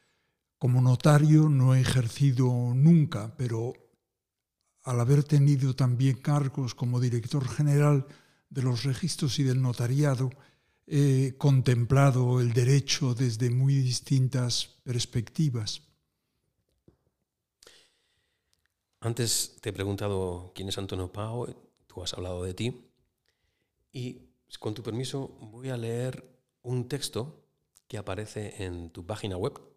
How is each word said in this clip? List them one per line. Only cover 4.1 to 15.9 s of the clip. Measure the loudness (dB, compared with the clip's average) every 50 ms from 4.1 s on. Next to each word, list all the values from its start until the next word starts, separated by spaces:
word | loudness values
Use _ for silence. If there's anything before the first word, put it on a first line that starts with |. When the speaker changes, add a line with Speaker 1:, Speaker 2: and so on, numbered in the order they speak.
| _ _ _ _ _ _ _ _ _ _ _ _ _ _ -6
Speaker 1:
al | -2 0 0
haber | 2 4 4 4 4
tenido | 4 4 4 6 6 4 4 2 0 0
también | 2 0 2 2 2 2 2 0
cargos | 0 0 0 0 0 0 -2 -4 -4 -6 -6 -6
como | -6 -4 -2 -2 0
director | 0 0 -2 -4 -4 -4 -4 -4 -4
general | -4 -2 -2 0 2 2 4 4 4 2 2 0 -4 -12 -20 _ _ _ _ _ -12
de | -6 -4
los | -2 -2 -2 -2 -2
registros | -4 -4 -4 -4 -6 -4 -2 -4 -2 -2 0
y | 0
del | 0 0 0
notariado, | 0 -2 -2 -2 -2 -2 0 2 2 2 0 0 -2 -4 -6 -10 -18 _ _ _ _ _ _ _ _ -2 0
he | 2 4 4 4 2 2 0 0
contemplado | 2 4 4 4 4 4 4 2 2 2 2 4 6 6 6 4 2 2 2 2 2
el | 0 2
derecho | 2 2 4 4 4 4 2 0 -2 -2 0 -2 0
desde | 0 0 -2 -2 0 -2 0
muy | 0 2 2 2 2
distintas | 2 2 0 -2 -4 -2 0 2 2 2 2 0 -2 -2 -2 -2 -4 -6 -8 _ _ -8
perspectivas. | -6 -4 -4 -4 -4 -4 -6 -6 -4 -2 -2 -2 -2 -2 -4 -6 -8 -10 -12 _ _